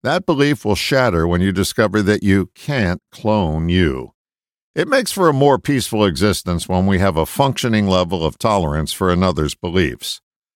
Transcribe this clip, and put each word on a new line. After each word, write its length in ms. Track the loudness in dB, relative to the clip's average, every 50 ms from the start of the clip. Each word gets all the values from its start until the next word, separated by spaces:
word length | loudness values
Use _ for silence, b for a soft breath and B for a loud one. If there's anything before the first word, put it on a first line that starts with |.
That 220 | -2 -2 -4 -2 0
belief 400 | -2 0 2 2 0 0 -2 0
will 100 | -2 -2
shatter 540 | -2 0 0 0 2 2 2 2 2 2 2
when 140 | 2 2
you 100 | 0 0
discover 480 | 0 0 -2 -2 0 0 0 0 0 0
that 220 | 2 2 0 2
you 280 | 2 2 2 2 2 -2 _
can't 480 | -14 -8 -6 -2 -2 0 -2 -2 -4 _ _
clone 580 | _ -8 -2 -2 0 0 0 0 -2 -2 -2 0
you. 460 | 2 2 2 2 0 -4 -10 -14 _ _ _ _ _ _ _ _ _ _ _ _ _
It 140 | -4 -2 0
makes 240 | 0 0 0 -2
for 160 | -2 2 2 2
a 60 | 4
more 240 | 4 4 4 4 2
peaceful 480 | 2 0 -2 -2 -2 -2 0 2 2
existence 600 | 2 2 2 0 0 0 -2 -4 -4 -4 -4 -2
when 200 | -2 0 0 2
we 120 | 2 2 2
have 200 | 2 0 0 0
a 80 | -2
functioning 600 | -2 0 0 0 0 0 -2 -4 -2 0 0 0 2
level 360 | 2 0 0 0 -2 -2 -2
of 140 | -4 -4 _
tolerance 560 | -2 0 0 0 0 -2 -2 -4 -4 -6 -6
for 180 | -2 -2 0
another's 420 | 2 2 0 0 0 -2 -4 -4 -4
beliefs. 680 | _ -10 -4 0 0 0 0 -2 -8 -10 -12 -12 -12 _ _ _ _ _ _ _